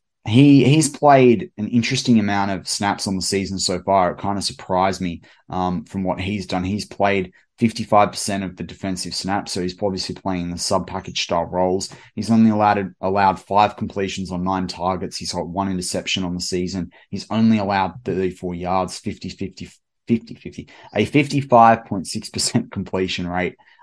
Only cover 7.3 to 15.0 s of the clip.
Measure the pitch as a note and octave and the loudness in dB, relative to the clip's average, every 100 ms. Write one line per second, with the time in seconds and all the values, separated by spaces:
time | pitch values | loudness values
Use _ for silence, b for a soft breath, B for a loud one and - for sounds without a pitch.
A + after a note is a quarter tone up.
7.3 | b b - A#2 A2+ G#2+ G#2 G2+ - - | b b -2 -2 -2 2 4 4 0 -6
8.3 | G2 F#2 F#2 E2 F2 G2 F2+ F2 - F#2 | -4 -6 -10 -14 -10 -8 -8 -8 -8 -4
9.3 | G2 - G2 F2+ F2+ G#2 F#2 - F2+ F#2+ | -4 -4 -6 -6 -4 -4 -4 -8 -8 -6
10.3 | F#2 F2 F2 - F#2+ F2+ F#2+ F#2 - - | -4 -6 -6 -2 -2 -2 -10 -8 -8 -2
11.3 | F2 E2+ F2+ F#2 F#2+ - B B - G#2 | -2 -2 0 0 0 -6 B B -8 2
12.3 | A2+ A2 G#2+ G#2 G2+ F#2 - F#2+ G2 F#2+ | 4 6 4 4 2 -2 -6 -2 2 2
13.3 | F#2 - G2 G#2 - G#2+ G2+ G2 G2+ F2+ | 0 0 2 2 0 -6 -4 -6 -6 -8
14.3 | F2+ - F#2+ F#2 E2+ F2 F#2 | -6 -2 -2 -4 -4 -4 -4